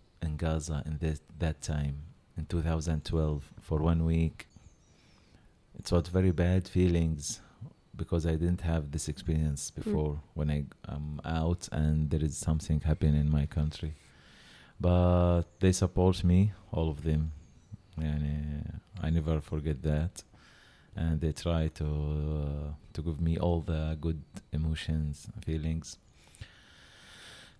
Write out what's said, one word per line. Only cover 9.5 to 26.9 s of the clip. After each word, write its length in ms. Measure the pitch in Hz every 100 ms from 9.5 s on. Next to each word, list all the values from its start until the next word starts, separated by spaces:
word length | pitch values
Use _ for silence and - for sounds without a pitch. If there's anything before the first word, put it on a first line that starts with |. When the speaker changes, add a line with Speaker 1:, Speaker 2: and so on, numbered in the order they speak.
| 71 -
Speaker 2:
Mm. 140 | -
Speaker 1:
before, 360 | 71 78 76 73 -
when 160 | - 76
I, 140 | 73 69 - -
I'm 340 | 73 73 73
out 440 | - 80 80 87 -
and 380 | - 78 78 76
there 120 | 78
is 140 | 76 69
something 440 | - 78 - 78
happening 360 | 78 76 78 73
in 140 | 73
my 160 | 76 71
country. 480 | - 76 - 80 73 - - - - - - - -
But 640 | 87 90 90 87 87 87 85 -
they 120 | 92
support 520 | 92 92 - 92 90
me, 280 | 87 90 104 - -
all 160 | 82 82
of 140 | 73
them. 300 | 78 78 78 76 - - - - _ -
Yani, 680 | 78 76 73 73 73 73 - 76 - -
I 80 | 76
never 300 | 82 78 78
forget 420 | - 76 76 71
that. 400 | 76 76 85 - - - - - - - _ -
And 240 | 82 78
they 120 | 80
try 360 | 76 85 82 78
to, 100 | -
uh, 880 | 76 76 73 76 76 76 73 73 73 73 -
to 80 | -
give 180 | 78 73
me 180 | 82 82
all 220 | 87 85
the 360 | 76 78 78 78
good 220 | 80 80 - - -
emotions, 760 | 76 78 78 - 78 78 71 - -
feelings. 540 | - 80 78 80 - - _ _ - - - - - - -